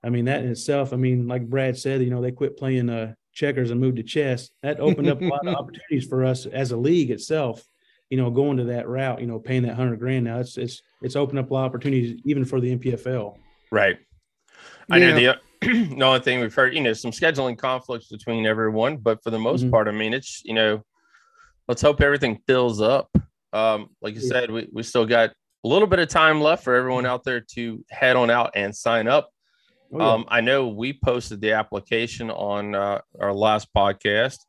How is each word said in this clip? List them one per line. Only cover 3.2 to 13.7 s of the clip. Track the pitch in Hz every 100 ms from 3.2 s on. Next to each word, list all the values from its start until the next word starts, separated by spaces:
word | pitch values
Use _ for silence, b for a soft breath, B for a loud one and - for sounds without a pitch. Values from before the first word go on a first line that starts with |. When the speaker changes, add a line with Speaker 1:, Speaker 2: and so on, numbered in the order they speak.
| _
Speaker 1:
checkers | - 143 131 120
and | 120
moved | 131 123
to |
chess. | 113 151 139 123 127 _
That | 139 147
opened | 151 156 147
up | 135
a | 180
lot | 143 170
of |
Speaker 2:
<laughs> | 160
Speaker 1:
opportunities | 139 - - 143 127
for | 131
us | 131 127 -
as | 127 127
a | 113
league | 127 175 135
itself, | 110 - 156 135 110 - _ _ _ _
you | 131
know, | 123
going | 120 143 135
to |
that | 120 120 -
route, | 127 135 120
you | 120
know, | 113
paying | 120 127
that | 120 113
hundred | 127 113
grand. | 123 131
Now | 117 117
it's, | 123 -
it's, | 123 - _ _
it's | 131
opened | 139 143 139
up | 131
a |
lot | 135
of | 131
opportunities | 127 143 135 117 117
even | 143 143
for | 131 135
the | 123
N | 123
P | 127
F | 117 127
L. | 127 104 95 _ _ _